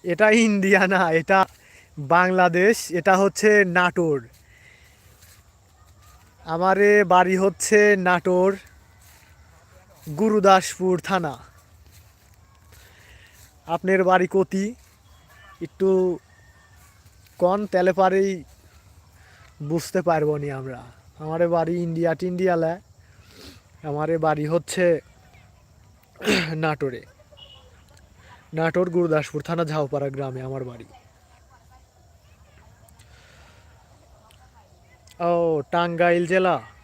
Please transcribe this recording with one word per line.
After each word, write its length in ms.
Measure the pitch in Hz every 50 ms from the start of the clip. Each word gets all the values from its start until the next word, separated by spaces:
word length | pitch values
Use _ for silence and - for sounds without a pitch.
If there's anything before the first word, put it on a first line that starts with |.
| -
এটা 280 | 180 170 - 214 214
ইন্ডিয়া 560 | 214 233 226 220 208 196 190 190 202 185 185
না, 240 | 185 196 185 185 165
এটা 340 | 160 165 160 - 190 190 185 - - _ _ - - - _ _ _ -
বাংলাদেশ, 920 | 143 131 165 175 180 185 185 185 180 180 170 180 185 214 233 - - -
এটা 260 | 160 175 156 202 190
হচ্ছে 480 | 185 196 196 - - 208 214 214 208 202
নাটোর। 640 | 180 170 180 180 180 - 185 170 160 147 135 117 117 - _ _ _ - _ - - - _ _ _ _ _ _ _ _ _ - - - _ _ _ _ _ _ _ _ _ _ _ _ _ _ - - - _ _ _ _ -
আমারে 580 | 165 160 165 180 190 190 196 202 208 208 208 202
বাড়ি 340 | 170 180 180 185 180 190
হচ্ছে 580 | 185 196 202 180 - - - 220 208 208 208 208
নাটোর, 600 | 190 180 180 180 175 - 185 180 180 185 196 196 196 - - - - _ _ _ _ _ - - _ _ _ - _ - _ _ _ _ _ - - _ _ - _ - 160
গুরুদাসপুর 920 | 147 147 214 220 214 214 185 196 190 190 - - - - 180 185 180 170
থানা। 380 | - - 196 185 170 147 127 - - - _ - _ _ _ _ - - - - - - _ _ _ _ - _ - _ _ _ _ - - - - - - - - - - - - - _ - - _ _ _ _
আপনার 380 | - 165 170 - 185 190 190 190
বাড়ি 240 | 180 185 185 185 175
কতি? 440 | - 190 185 _ 196 190 196 214 254 - _ _ _ _ _ _ - _ _ _ - - - - - _
একটু 580 | 170 151 _ _ 190 190 190 185 185 180 175 - _ _ _ _ _ - _ _ _ _ - - - - _ _ _ _ _ _ _ _ _
কন, 280 | - 180 175 190 202 208
তাহলে 280 | 190 - 185 180 185 180
পারেই 500 | 190 190 185 185 196 196 196 190 170 139 - - _ _ - _ - _ - _ - _ _ _ - - - - _ - - _ _ 151
বুঝতে 380 | 143 160 165 - - - 185
পারবো 360 | 160 175 165 156 151 151 151
নি 140 | 147 143 143
আমরা। 320 | 135 131 131 131 127 120 120 120 - - _ - _ -
আমারে 280 | 156 156 160 165 175
বাড়ি 360 | 170 170 165 165 160 175 175 175
ইন্ডিয়া 320 | 165 165 165 170 165 160
টিন্ডিয়া 400 | 156 180 185 180 180 190 185 175
লে, 260 | 165 165 160 170 190 - _ - _ _ _ _ - - - - - - - - - _ _ _ _ -
আমারে 300 | 151 143 147 156 156 170
বাড়ি 300 | 165 156 156 151 151 151
হচ্ছে 520 | 151 165 175 - - - 190 180 175 165 139 _ - _ _ _ _ _ - - - _ _ _ _ _ _ _ _ _ _ _ _ _ -
<clears throat> 360 | - 214 208 185 165 156 160
নাটোরে। 460 | 156 160 156 151 - 143 135 120 113 - - _ _ - _ - - - - - - - - _ - _ _ - - - _ _ - - - - - _ _ -
নাটোর 360 | 160 165 165 - 180 185 180
গুরুদাসপুর 520 | 165 180 175 165 156 151 143 - - 151
থানা 240 | - - 170 165 170
ঝাউপাড়া 440 | 147 156 156 147 131 143 139 143 139
গ্রামে 320 | 135 135 139 131 127 131
আমার 220 | 131 131 135 135 131
বাড়ি। 220 | 123 120 113 113 - - - _ _ _ _ _ _ - _ _ _ - _ _ _ - - _ _ _ _ _ _ _ _ _ _ _ _ - _ _ - _ - - _ - - - _ - _ - - - _ - - - - - - _ - - _ _ _ _ _ _ _ - _ _ _ - _ - - _ - _ _ - _ _ _ - _ _ - - -
ও, 420 | 175 170 175 170 170 165 160 147 139 _
টাঙ্গাইল 560 | - 175 170 170 170 165 175 175 175 175 175
জেলা। 340 | 160 185 190 185 180 165 127 - - - -